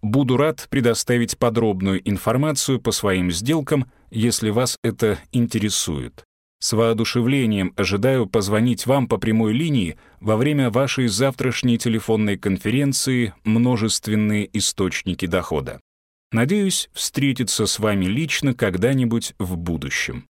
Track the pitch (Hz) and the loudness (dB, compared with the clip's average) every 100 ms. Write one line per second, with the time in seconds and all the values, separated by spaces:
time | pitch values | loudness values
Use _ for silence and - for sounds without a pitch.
0 | 107 120 135 123 151 156 - 135 120 113 | 2 2 4 4 2 0 -4 0 2 0
1 | - 123 117 - 120 113 113 95 98 95 | 2 0 0 0 0 2 2 2 0 0
2 | 101 98 - 120 151 143 - 127 - 104 | -2 -2 0 0 0 -2 -2 0 0 -2
3 | 104 92 90 85 117 160 139 151 127 _ | 0 0 0 -2 0 -2 0 -2 -2 _
4 | _ 110 113 110 110 104 127 - 117 110 | _ -2 0 0 0 0 0 -2 -4 0
5 | 113 104 - 127 117 110 104 - - 73 | 0 0 -2 -2 0 0 -2 -2 -4 -4
6 | 60 - - _ _ _ - 110 113 110 | -6 -14 -20 _ _ _ -4 2 2 2
7 | 113 123 120 139 120 104 92 - 95 101 | 0 0 0 2 2 0 -2 -2 -2 2
8 | 120 135 104 117 101 107 120 117 - 139 | 2 2 0 0 0 2 2 0 0 0
9 | 123 107 107 110 110 113 165 139 90 73 | 2 0 2 2 2 0 0 0 0 -4
10 | - - 95 110 135 147 127 107 135 - | -18 -10 -2 0 2 2 2 2 0 0
11 | 123 98 135 131 131 117 123 117 123 113 | 0 0 -2 0 -4 0 0 2 0 -2
12 | - 110 104 98 101 95 101 120 143 135 | 0 0 2 0 -2 -2 0 0 0 0
13 | - 127 113 - - 110 123 123 110 - | 0 0 -2 -4 0 2 4 2 0 -2
14 | - 107 107 104 101 101 - - 95 - | -2 0 2 0 -2 -2 -4 -2 -2 -2
15 | - 87 90 92 85 78 69 - _ _ | -4 -4 -2 -2 -2 -4 -4 -12 _ _
16 | _ _ _ 113 131 208 196 - - - | _ _ _ -2 2 2 0 -2 -6 -8
17 | - - 139 127 120 - 107 - 107 101 | -6 -2 0 0 -2 0 -2 0 0 2
18 | 92 113 156 - 139 120 107 90 110 135 | 0 0 -2 -2 -2 0 0 2 0 2
19 | 123 117 - - 92 90 85 82 71 - | 0 0 -4 -8 -6 -4 -4 -4 -4 -4
20 | - - - | -6 -8 -14